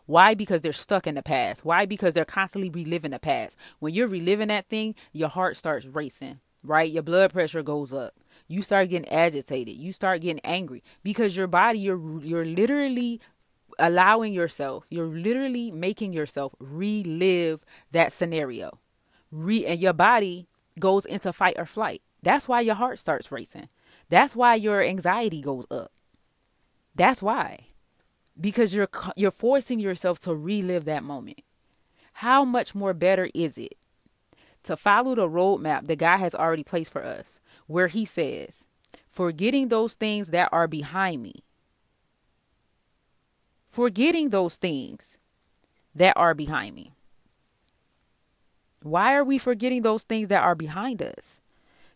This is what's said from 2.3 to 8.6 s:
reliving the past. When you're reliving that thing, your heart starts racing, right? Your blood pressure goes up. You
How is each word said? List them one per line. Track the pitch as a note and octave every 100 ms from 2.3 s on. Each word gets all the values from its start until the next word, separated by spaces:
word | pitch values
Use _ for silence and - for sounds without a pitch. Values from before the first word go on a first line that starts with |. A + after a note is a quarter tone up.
| G3 F#3+ G3 F#3
reliving | E3+ D#3+ E3+ D3+
the | B2+
past. | D#3 C3 G#2 - - -
When | D3+
you're | F3+ A#3+
reliving | F#3 F3 G#3 G#3+
that | G#3 -
thing, | A3 A3 - -
your | D3+ D#3
heart | F3+ F#3 -
starts | D#3+ C3+
racing, | C3 D3 D3 - C3 C3+ _ _
right? | C3+ D#3 D#3+
Your | D#3+
blood | D3+ F3+ F#3+
pressure | F3+ D#3+ E3
goes | D3 D3 C3+
up. | C3+ A#2 - _ _ -
You | F3+